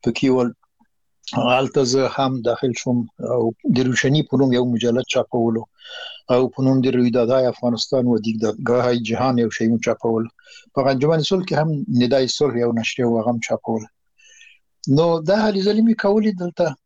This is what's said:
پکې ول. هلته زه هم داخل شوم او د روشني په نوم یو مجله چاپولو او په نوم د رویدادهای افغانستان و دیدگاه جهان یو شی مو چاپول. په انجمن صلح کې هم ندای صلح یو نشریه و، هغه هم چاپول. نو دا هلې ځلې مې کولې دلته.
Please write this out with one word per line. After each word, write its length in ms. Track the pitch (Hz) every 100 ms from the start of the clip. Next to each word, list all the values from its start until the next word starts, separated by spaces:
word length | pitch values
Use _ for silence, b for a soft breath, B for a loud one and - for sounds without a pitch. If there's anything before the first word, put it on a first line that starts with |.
| -
پکې 180 | 117
ول. 280 | 135 127 120 - _ _ _ _ _ _ -
هلته 480 | - 120 127 135 151
زه 260 | 127 131 127 -
هم 240 | 135 131
داخل 300 | 117 113 131
شوم 260 | 117 - 123 113 _
او 340 | 117 123 113 113 294 131
د 20 |
روشني 420 | 127 120 131 147
په 120 | 147 131
نوم 140 | 135
یو 120 | 123
مجله 380 | 123 117 120 117 131
چاپولو 540 | 131 113 123 117 113 113 B B B B B -
او 180 | 123 127
په 140 | -
نوم 180 | 131 135
د 60 | 127
رویدادهای 600 | 127 123 120 117 131 127
افغانستان 600 | 113 123 113 - 135 123
و 120 | 113
دیدگاه 760 | 107 110 107 107 123 123 123
جهان 440 | 120 110 117 131 123
یو 120 | 117
شی 180 | - 113
مو 100 | 117
چاپول. 460 | 120 113 113 113 117 _ B B B
په 160 | - 131
انجمن 300 | 135 147 160
صلح 240 | 151 190
کې 100 | 185 156
هم 120 | 156 151 123 127
ندای 240 | 120 135 127
صلح 300 | - 147 120
یو 160 | 120
نشریه 340 | 117 110 - 120
و، 120 | 117
هغه 120 | 110
هم 100 | 120
چاپول. 420 | 113 107 - 113 110 _ _ _ b b b b _ _ -
نو 180 | 139 170 165
دا 160 | 156 208 214
هلې 100 | 196 190
ځلې 160 | 214 226
مې 80 |
کولې 380 | 220 196 208 214 185
دلته. 280 | 175 - 170 139